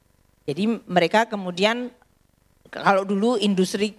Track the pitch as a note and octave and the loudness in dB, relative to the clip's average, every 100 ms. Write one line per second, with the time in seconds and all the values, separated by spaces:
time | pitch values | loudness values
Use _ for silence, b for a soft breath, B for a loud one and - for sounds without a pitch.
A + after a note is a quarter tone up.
0 | _ _ _ _ - C#3+ G#3+ A3 - F3 | _ _ _ _ -8 -2 -2 -2 -2 0
1 | E3 G#3+ A#3 G3+ F#3 F3 G#3 A#3+ B3 - | 4 2 0 -4 -8 0 0 0 -8 -14
2 | _ _ _ _ _ _ - - D#3+ G3 | _ _ _ _ _ _ -16 -2 2 2
3 | G3 G3 A3+ A#3 G#3 F#3 F#3 G3+ G#3 | 0 0 0 2 0 2 0 -2 -6